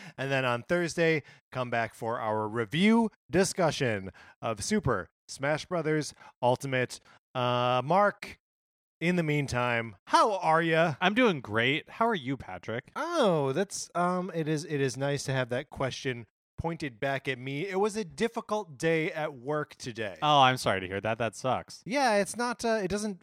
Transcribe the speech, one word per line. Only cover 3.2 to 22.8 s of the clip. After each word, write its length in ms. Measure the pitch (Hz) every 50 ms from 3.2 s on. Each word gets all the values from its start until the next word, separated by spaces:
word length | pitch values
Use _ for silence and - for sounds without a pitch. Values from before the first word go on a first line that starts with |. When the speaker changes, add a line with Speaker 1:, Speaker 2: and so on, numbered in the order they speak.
| _ -
Speaker 1:
discussion 840 | - 175 190 - - - 175 151 131 - 143 120 107 98 95 92 - - - - - _
of 240 | - 120 113 101 101
Super 460 | - 214 214 - 135 117 95 82 - _ _ _ -
Smash 380 | - - 135 143 156 143 -
Brothers 480 | - 180 170 151 156 156 156 143 - - - - - - _ -
Ultimate. 580 | 120 127 - - 139 131 127 123 117 - - - - - _ _ _ -
Uh, 480 | 131 123 123 123 123 123 123 127 127 123
Mark, 540 | 139 170 196 208 202 - - - - - - _ _ _ _ _ _ _ _ _ _ _ -
in 180 | 160 170 180
the 60 | 180 165
meantime, 760 | 151 147 147 143 127 131 123 123 123 120 117 113 113 101 - _
how 320 | - - 339 311 233 202 185
are 240 | 170 165 156 165 170
ya? 320 | 165 160 160 165 180 139 - 180
Speaker 2:
I'm 100 | 180 208
doing 300 | 247 262 226 180 139 117
great. 420 | - 104 110 117 127 143 156 - -
How 180 | - - 226 233
are 60 | 226
you, 240 | 175 123 123 135 120
Patrick? 460 | - - 92 90 - - 110 120 - _ -
Speaker 1:
Oh, 560 | 226 285 339 349 330 254 202 170 156 139 135 135
that's, 380 | 165 196 - - - - - -
um, 360 | 175 175 180 180 180 180 196 170
it 140 | 165 156 147
is, 160 | 160 147 160
it 160 | 160 156 139
is 160 | 139 131 117
nice 260 | 131 139 143 143 135 -
to 80 | - 135
have 160 | 131 127 117
that 180 | 123 123 - -
question 560 | - - 139 127 117 - - 135 123 120 113 - _ _ _ _ _ -
pointed 420 | - 165 170 156 160 143 117 107
back 260 | 139 139 139 135 -
at 120 | 139 131 120
me. 280 | 127 135 139 143 165
It 140 | 196 185 190
was 160 | 202 220 190
a 80 | 220 220
difficult 720 | 165 139 135 214 233 - 226 - - 214 214 202 170 143
day 340 | 113 160 165 165 160 156 - 165
at 200 | 156 151 160 147
work 420 | 123 117 135 151 151 147 - -
today. 400 | - - 131 110 113 110 101 87 -
Speaker 2:
Oh, 200 | 147 151 151 143
I'm 180 | 131 127 127 127
sorry 220 | - 127 101 95
to 60 | 92
hear 140 | 90 92 101
that. 160 | 101 107 113
That 180 | 110 120 110 -
sucks. 460 | - - 131 120 92 82 - - - -
Speaker 1:
Yeah, 300 | 170 226 285 269 247 214
it's 200 | 202 196 - -
not, 260 | 208 240 247 233 - -
uh, 140 | 233 220 220